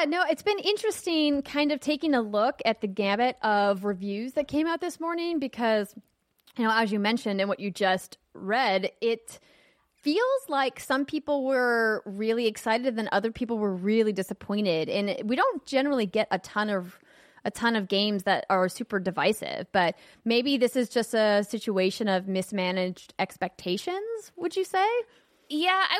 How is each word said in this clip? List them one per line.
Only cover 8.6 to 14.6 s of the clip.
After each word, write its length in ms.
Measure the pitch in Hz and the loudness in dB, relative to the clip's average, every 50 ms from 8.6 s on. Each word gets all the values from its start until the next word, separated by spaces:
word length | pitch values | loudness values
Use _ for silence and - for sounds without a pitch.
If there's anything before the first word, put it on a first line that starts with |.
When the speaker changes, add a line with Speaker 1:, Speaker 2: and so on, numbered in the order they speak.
| 262 226 190 190 185 - - - | 2 2 2 0 0 -2 -6 -2
Speaker 1:
it 380 | - 226 226 226 - - - - _ _ _ _ _ _ _ _ _ _ _ | -2 -2 -2 -2 -6 -12 -20 -20 _ _ _ _ _ _ _ _ _ _ _
feels 520 | _ - 294 302 392 480 508 539 523 - - | _ -2 0 0 2 2 2 0 0 -2 -2
like 320 | 302 269 269 262 254 - | -2 0 0 0 -2 -6
some 240 | - - 269 269 285 | -4 -2 -2 -2 -2
people 400 | 269 - 311 302 - 294 285 262 | -2 -4 -6 -2 -2 -2 0 0
were 580 | 262 269 254 247 240 240 233 226 220 214 202 - | 0 2 2 2 2 2 2 2 2 0 -2 -4
really 400 | 208 190 196 214 220 226 233 240 | -8 -8 -4 -2 0 0 2 0
excited 520 | 220 214 - - 226 220 226 247 269 226 220 | 0 -2 -2 -2 0 0 0 0 -2 -2 -2
and 100 | 214 - - | -2 0 0
other 180 | 202 202 226 | 0 0 0
people 280 | 226 - 254 226 233 220 | -2 -4 -4 -4 -2 -2
were 160 | 208 202 190 | 0 -2 -2
really 380 | 180 180 202 214 226 220 214 208 | 0 0 2 4 4 4 2 2
disappointed. 760 | 185 190 - 196 - - - 202 208 | -2 -4 -6 -8 -10 -8 -4 -2 0